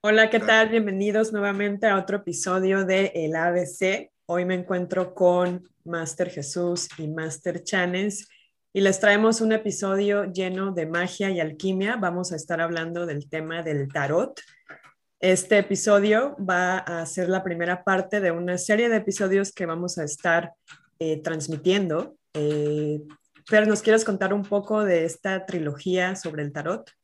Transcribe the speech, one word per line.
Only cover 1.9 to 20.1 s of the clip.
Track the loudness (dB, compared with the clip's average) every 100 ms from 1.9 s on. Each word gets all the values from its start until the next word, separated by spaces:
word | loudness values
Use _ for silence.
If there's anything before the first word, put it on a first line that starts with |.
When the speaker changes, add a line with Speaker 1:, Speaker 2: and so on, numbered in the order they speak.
| 2
Speaker 1:
otro | 0 -4
episodio | -4 -6 -2 0 2 2
de | 2 2 2
El | 0 -2 0
A | 0
B | 0
C. | -2 -2 -2 -2 -6 _ -6
Hoy | -4
me | -2 -4
encuentro | -2 -4 -2 -2 -4
con | 4 4 6 2 -2 -10 _
Master | -8 -6 -6 -4 -4
Jesús | -4 -8 -4 -2 -2 -6 -8
y | -8
Master | -6 -8 -6 -8 -8
Chanes | -4 -2 0 -2 -4 -6 -14 _ _ _ _
y | 2
les | 2 4
traemos | 4 6 4 4
un | 2
episodio | 2 0 -4 -2 0 2 0
lleno | -2 -4 -4 -2 -4
de | -4 -2
magia | -2 -2 -2 -2
y | 0
alquimia. | -2 -2 -2 0 -2
Vamos | -2 -2 -2 -6
a | -8
estar | -4 -2
hablando | -2 -2 -4 -6 -4
del | -6 -6
tema | -8 -6 -6
del | -4 -2 -2
tarot. | -2 0 0 -2 -8 -20 _ _ -20 -20 _ _ _
Este | 2 2 4 2
episodio | 2 -2 4 4 6 2 2 -4
va | -2 0 0 -2
a | -4 -8 -6
ser | -4 0
la | 0
primera | -2 -2 -2 -2
parte | 0 0 0 0
de | 0
una | 0 -2 -4
serie | 0 2 4
de | 2
episodios | 0 -2 2 2 0
que | -4 -4
vamos | -4 -6 -6
a |
estar, | -6